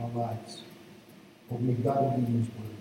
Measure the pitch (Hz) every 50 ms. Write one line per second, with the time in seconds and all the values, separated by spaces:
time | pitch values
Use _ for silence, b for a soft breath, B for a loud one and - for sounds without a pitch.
0 | 117 120 117 117 117 113 110 110 - - - - - - - - - - - -
1 | - - - - - - - - - - 123 120 123 127 120 110 110 139 139 139
2 | 135 127 123 123 120 117 117 117 113 - - - - - - -